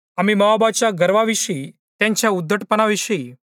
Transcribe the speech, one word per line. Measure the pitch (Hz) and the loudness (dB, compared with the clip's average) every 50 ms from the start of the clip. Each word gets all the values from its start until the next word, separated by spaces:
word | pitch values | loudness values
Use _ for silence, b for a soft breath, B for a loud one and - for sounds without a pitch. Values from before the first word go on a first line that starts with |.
| _ _ _ | _ _ _
आम्ही | - 185 202 214 | -2 0 0 2
मोआबाच्या | 196 202 208 220 214 220 226 214 - 233 226 | 4 4 4 4 4 2 0 0 0 0 0
गर्वाविषयी, | 202 160 175 175 196 214 226 220 226 208 - - 190 135 135 165 - _ _ _ _ - | 0 2 2 2 4 2 2 0 -2 -4 -4 -6 -6 -6 -8 -10 -14 _ _ _ _ -2
त्यांच्या | 208 220 214 - - 226 | -2 0 0 0 0 0
उद्धटपणाविषयी, | 202 185 170 156 202 208 208 - 214 214 220 214 208 190 - - 226 165 131 120 127 - _ | 0 0 -2 -2 -2 -4 -2 -2 -2 0 0 0 0 -2 -2 -4 -4 -4 -6 -8 -14 -20 _